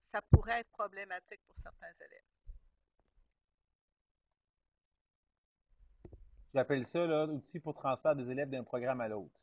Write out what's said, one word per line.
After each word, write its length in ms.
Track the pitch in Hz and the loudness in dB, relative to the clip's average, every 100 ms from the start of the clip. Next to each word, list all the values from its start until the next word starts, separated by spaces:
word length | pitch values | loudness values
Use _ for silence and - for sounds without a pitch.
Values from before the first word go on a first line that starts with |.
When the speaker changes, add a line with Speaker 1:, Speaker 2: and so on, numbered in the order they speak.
Speaker 1:
ça 180 | _ 208 | _ -10
pourrait 380 | - 226 214 233 | 6 6 6 -2
être 100 | 233 | -4
problématique 720 | _ 208 196 196 180 _ 208 _ | _ -4 -4 -10 -10 _ -20 _
pour 100 | - | -18
certains 340 | 165 - 170 170 | -18 -16 -20 -18
élèves. 240 | - - _ _ - - - _ _ _ _ _ _ _ _ _ _ _ _ _ _ _ _ _ _ _ _ _ _ _ _ _ _ _ _ _ _ _ - - - - - - - | -20 -20 _ _ -16 -16 -18 _ _ _ _ _ _ _ _ _ _ _ _ _ _ _ _ _ _ _ _ _ _ _ _ _ _ _ _ _ _ _ -20 -20 -20 -20 -20 -20 -4
Speaker 2:
J'appelle 320 | 139 127 139 117 | 0 2 2 2
ça, 180 | 170 170 | 0 2
là, 200 | 156 156 | 2 2
outil 320 | 151 - 170 | -2 -6 -10
pour 160 | 156 | -8
transfert 420 | 143 139 127 156 143 | -4 -2 0 2 2
des 140 | 123 | 0
élèves 180 | 127 139 | -2 -2
d'un 160 | 131 | -4
programme 360 | 117 127 123 127 | -4 -4 -2 -2
à 60 | 113 | -2
l'autre. 300 | 107 82 _ | -4 -8 _